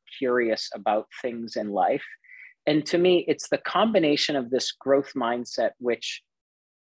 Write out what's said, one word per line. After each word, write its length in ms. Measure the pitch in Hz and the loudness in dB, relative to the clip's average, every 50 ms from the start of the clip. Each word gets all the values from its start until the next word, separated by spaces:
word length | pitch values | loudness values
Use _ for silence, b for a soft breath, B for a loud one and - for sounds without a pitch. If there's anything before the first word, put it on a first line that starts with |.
| _ - - | _ -20 -8
curious 520 | - 135 123 123 123 120 113 110 - - - - | -4 -2 0 2 2 2 2 0 -2 -4 -6 -10
about 340 | 113 101 117 104 107 107 - - - | -6 -2 0 0 0 -2 -6 -10 -10
things 340 | - 123 117 117 117 113 - | -8 -8 -6 -8 -8 -8 -6
in 160 | 117 107 104 | -6 -4 -2
life. 340 | 101 95 87 87 135 147 - - - B B B B B B B B _ _ | 0 2 2 2 0 -2 -4 -10 -18 B B B B B B B B _ _
And 180 | 147 151 156 147 | 0 0 0 0
to 100 | - - | 0 2
me, 280 | 170 175 185 180 175 - | 2 4 4 4 4 2
it's 220 | 160 151 - - - | 0 -2 -2 -2 -4
the 80 | - - | -4 -4
combination 760 | - - - 180 214 226 214 190 165 147 147 143 - - 147 | -2 -2 0 2 2 4 4 4 4 4 4 2 0 0 -2
of 140 | 135 123 117 | -2 -2 0
this 220 | 131 123 - - | -2 -2 -2 -4
growth 420 | - - - 135 139 139 139 - - | -6 -4 0 2 2 2 2 0 -4
mindset, 560 | 135 120 117 120 120 120 - - 127 117 101 - | -4 -2 -2 -2 -4 -6 -6 -4 -2 -2 -2 -2
which 460 | - 127 120 113 - - - - - - _ _ _ _ _ _ _ _ _ _ _ _ _ _ | -2 -2 -2 -2 -2 -4 -8 -10 -12 -14 _ _ _ _ _ _ _ _ _ _ _ _ _ _